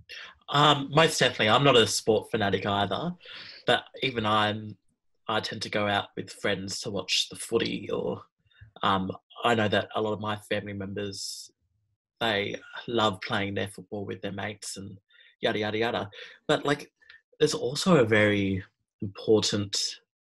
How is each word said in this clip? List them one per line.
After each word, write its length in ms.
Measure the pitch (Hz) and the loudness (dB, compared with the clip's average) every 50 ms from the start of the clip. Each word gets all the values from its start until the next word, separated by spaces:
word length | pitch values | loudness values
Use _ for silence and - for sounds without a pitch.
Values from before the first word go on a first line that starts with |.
| - - - - - - - _ _ - | -20 -18 -16 -16 -16 -18 -20 _ _ -2
Um, 400 | 143 147 147 151 143 135 139 139 | 2 4 6 6 4 4 0 0
most 260 | 139 156 165 160 - - | 4 4 4 4 4 2
definitely. 300 | 139 123 - - 113 107 | 2 2 2 2 4 4
I'm 120 | 113 135 | 6 6
not 140 | 143 143 127 | 6 6 6
a 100 | 117 107 | 6 4
sport 460 | 98 - - - - 107 101 - - | 4 2 0 2 2 2 2 0 -2
fanatic 340 | - 110 101 101 - 101 98 | -2 -2 0 0 0 0 0
either, 480 | 107 101 101 101 95 95 113 147 175 180 - - - - - - - - - - - | 0 0 0 0 0 -2 -4 -4 -6 -8 -10 -14 -18 -18 -16 -16 -18 -18 -4 0 0
but 160 | 120 - - - - - | 0 0 -2 -6 -8 -6
even 240 | 131 135 120 117 107 | -6 -4 -2 -2 0
I'm, 500 | 107 107 107 104 104 104 110 107 107 101 - _ _ _ _ _ _ _ _ _ - | 2 2 2 2 2 0 -4 -8 -12 -14 -18 _ _ _ _ _ _ _ _ _ -4
I 100 | 110 110 | -4 -4
tend 240 | - - 117 110 | -4 -4 -6 -8
to 60 | - 107 | -6 -4
go 160 | - 107 104 | -2 -2 0
out 220 | 101 101 101 - - _ | 0 0 0 -2 -4 _
with 160 | - 104 - | -12 -12 -12
friends 480 | - - - 107 98 90 95 98 - - | -10 -6 -4 -2 -2 -2 -4 -8 -8 -8
to 100 | - 117 | -8 -6
watch 380 | 98 95 - - - - - - | -6 -6 -4 0 0 0 0 -2
the 80 | 90 | -8
footy, 520 | - - - 113 113 113 113 - - 101 - | -12 -4 -2 0 0 0 -2 -4 -6 -6 -6
or, 320 | - - - - - - - _ _ _ _ _ _ _ - - _ - | -4 -4 -2 -4 -6 -6 -10 _ _ _ _ _ _ _ -20 -20 _ -4
um, 300 | - 107 98 95 95 92 - - _ _ - - - | 0 0 0 0 -2 -4 -8 -10 _ _ -8 -2 2
I 100 | 120 120 | 2 4
know 140 | 113 104 104 | 4 2 2
that 220 | 104 98 - - - | 2 0 0 -2 -2
a 80 | 107 | -2
lot 120 | 110 110 107 | -2 -2 -2
of 60 | 95 | -4
my 180 | 107 107 107 101 - - | -4 -6 -6 -6 -6 -4
family 220 | 107 104 98 104 | -4 -4 -4 -6
members, 800 | 101 101 98 98 101 104 104 101 98 - - - - - - - _ _ _ _ _ _ _ _ _ _ _ _ _ _ | -8 -8 -8 -6 -6 -6 -6 -6 -6 -8 -10 -10 -10 -12 -16 -18 _ _ _ _ _ _ _ _ _ _ _ _ _ _
they 360 | 117 113 104 101 101 110 - - - - - - - - | 0 0 2 0 0 -2 -6 -8 -12 -14 -16 -12 -6 -2
love 320 | 120 113 107 107 98 - | 0 2 2 2 2 -2
playing 340 | - - 117 104 98 98 101 | -4 -4 -2 -2 -2 -2 -2
their 140 | 101 101 98 | -4 -4 -6
football 360 | - - 90 - 107 101 98 | -8 -12 -14 -12 -10 -8 -8
with 180 | 101 95 95 | -8 -8 -8
their 100 | - 98 | -8 -8
mates 440 | 95 101 101 107 104 - - - - | -8 -8 -8 -8 -10 -10 -12 -12 -12
and 220 | 101 98 98 104 104 _ _ _ _ _ _ _ _ | -12 -12 -14 -16 -18 _ _ _ _ _ _ _ _
yada, 200 | - 120 107 107 | -2 -2 0 0
yada, 180 | 107 107 107 110 | -2 -2 0 0
yada. 320 | 113 120 113 98 104 101 - - - - - - _ - | 0 0 0 -2 -4 -6 -8 -14 -18 -18 -20 -6 _ 0
But, 160 | 151 143 - | 0 2 2
like, 260 | 139 143 143 - - _ _ _ - - - _ _ _ - | 0 -2 -2 -4 -10 _ _ _ -20 -20 -20 _ _ _ 2
there's 160 | 151 143 - | 2 2 2
also 440 | - 123 - 147 - - 190 175 143 | 0 -4 -4 -4 0 4 6 6 8
a 60 | 117 | 8
very 600 | 107 110 107 107 104 104 101 98 98 95 92 - - _ _ _ _ _ _ | 6 6 6 6 4 4 2 2 0 -2 -4 -6 -10 _ _ _ _ _ _
important, 800 | 110 104 - - - - 110 107 104 - - 104 101 101 - - - - - - _ _ _ _ | -10 -10 -10 -4 2 4 4 6 4 2 0 -2 -2 -4 -4 -4 -4 -4 -8 -12 _ _ _ _